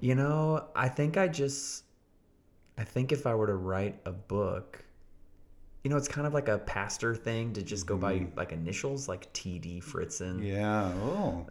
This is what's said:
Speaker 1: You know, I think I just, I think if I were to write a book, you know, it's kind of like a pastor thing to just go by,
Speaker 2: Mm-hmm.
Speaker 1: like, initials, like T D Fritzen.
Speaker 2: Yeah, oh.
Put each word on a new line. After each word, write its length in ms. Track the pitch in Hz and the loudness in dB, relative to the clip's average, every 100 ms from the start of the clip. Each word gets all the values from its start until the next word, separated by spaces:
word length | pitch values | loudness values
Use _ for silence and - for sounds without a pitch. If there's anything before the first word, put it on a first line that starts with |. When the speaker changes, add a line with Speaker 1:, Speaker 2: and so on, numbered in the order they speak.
Speaker 1:
You 160 | 123 127 | 2 4
know, 480 | 143 156 156 156 - | 4 4 4 2 0
I 140 | - 127 | 0 0
think 280 | 139 147 190 | 2 2 4
I 120 | 185 | 2
just, 560 | 160 139 139 - - - _ _ _ _ _ _ - - - | 2 0 -2 -6 -10 -14 _ _ _ _ _ _ -20 -14 -8
I 60 | |
think 300 | 107 - 131 | -2 0 2
if 160 | 147 123 | 2 4
I 60 | 113 | 4
were 100 | 104 | 4
to 80 | |
write 460 | 98 92 95 101 - 92 | 2 0 0 0 -2 -8
a 40 | |
book, 720 | 92 - 98 95 92 - - - - - - - - - - - - | -10 -2 0 2 0 -6 -16 -20 -20 -20 -20 -20 -20 -20 -20 -18 -6
you 60 | 135 | 2
know, 60 | 143 | 2
it's 120 | 143 | 2
kind 180 | 147 147 | 0 2
of 80 | |
like 140 | 147 139 | 2 4
a 100 | 104 | 2
pastor 560 | - 101 104 - 117 | 0 -2 -2 0 0
thing 380 | 113 117 113 117 | 0 0 0 0
to 100 | 104 | -2
just 240 | 87 101 87 | -4 -4 -2
go 100 | 98 | 0
by, 180 | 98 | 2
Speaker 2:
Mm-hmm. 220 | 95 87 - | 2 0 -4
Speaker 1:
like, 140 | 87 | -4
initials, 580 | 82 82 101 135 139 131 | -2 -2 -2 -2 -4 -4
like 240 | 92 - | -6 -6
T 280 | - 95 87 | -8 -6 -6
D 200 | 82 87 | -6 -8
Fritzen. 640 | - 82 85 - 92 92 | -6 -6 -4 -4 -4 -2
Speaker 2:
Yeah, 460 | 101 98 107 107 95 90 | 0 0 2 2 2 0
oh. 460 | 117 196 165 85 82 | 0 0 0 -2 -6